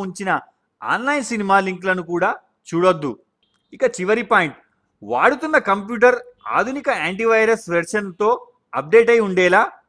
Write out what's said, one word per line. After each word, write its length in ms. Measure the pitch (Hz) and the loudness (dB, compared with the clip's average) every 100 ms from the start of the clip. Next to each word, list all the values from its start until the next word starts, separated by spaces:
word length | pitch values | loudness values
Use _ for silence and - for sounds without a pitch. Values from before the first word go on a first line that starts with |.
ఉంచిన 260 | 196 185 190 151 - _ _ _ | -6 -8 -4 -4 -6 _ _ _
ఆన్‌లైన్ 440 | 110 180 254 294 233 | -4 -4 -2 -4 -4
సినిమా 280 | 226 196 196 190 | -4 0 0 0
లింక్లను 360 | 185 185 185 165 | -4 -4 -4 -4
కూడా 220 | 175 190 262 _ _ - | -2 -2 -2 _ _ -8
చూడొద్దు. 420 | 165 185 170 143 107 _ _ _ _ _ - | 0 2 2 -2 -8 _ _ _ _ _ -4
ఇక 80 | 254 240 | -4 -2
చివరి 280 | 185 220 226 | -2 -2 0
పాయింట్, 260 | 214 160 - _ _ _ _ | 0 0 -6 _ _ _ _
వాడుతున్న 540 | 101 120 190 269 311 311 202 | -6 0 2 2 0 0 0
కంప్యూటర్ 480 | 202 202 233 247 247 - _ 107 123 | -2 -4 2 4 4 -4 _ -4 -2
ఆధునిక 320 | 214 277 285 214 | -2 -4 -4 -2
యాంటీవైరస్ 640 | 160 190 226 220 220 220 170 | -4 -2 0 2 2 0 -2
వెర్షన్‌తో 560 | 170 165 214 196 170 208 247 - _ _ | -4 -2 -4 -6 -2 0 0 -4 _ _
అప్‌డేట్ 380 | 131 147 220 233 | -10 2 4 6
అయి 80 | 233 202 | 4 2
ఉండేలా 360 | 185 180 185 247 - | 2 4 4 2 -4